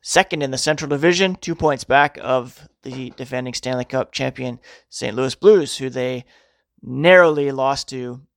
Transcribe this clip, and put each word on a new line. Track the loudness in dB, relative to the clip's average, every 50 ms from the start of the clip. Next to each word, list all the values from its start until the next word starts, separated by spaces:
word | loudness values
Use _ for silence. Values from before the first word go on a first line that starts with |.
second | _ 0 0 0 0 0 -2 -4
in | -4 -4
the | -4
Central | -4 -2 -2 -2 -2 -2 -4
Division, | -4 2 2 2 4 4 0 0 -2
two | -6 -6 -8 -6
points | -2 0 0 0 -2 -2
back | 2 4 4 4 2 _ -8
of | -4 -2 -2 -2 -2 -6 -16 -20 -20 -20 _ _
the | _ -14 -12 -12 -12 -14
defending | -12 -14 -14 -8 -8 -8 -8 -8 -10
Stanley | -8 -6 -6 -4 -6 -6
Cup | _ -4 -4 -4 -4
champion | _ -6 -6 -6 -6 -6 -8 -8 -10 -10 _ -20 -20 -20 _ _
Saint | -12 -8 -8 -6 -4
Louis | -2 -4 -4 -4
Blues, | _ 4 6 6 6 4 0 -6
who | -8 -8 -8
they | -6 -4 -4 -4 -6 -8 -12 _ _ _ _ _ _ _ _ _ _ _
narrowly | -14 -10 -6 2 6 8 8 8 8 6 4 2 0 -2
lost | -2 0 0 0 0 -2 -6 -10
to | -10 -10 -10 -10 -12 -14 _ _ _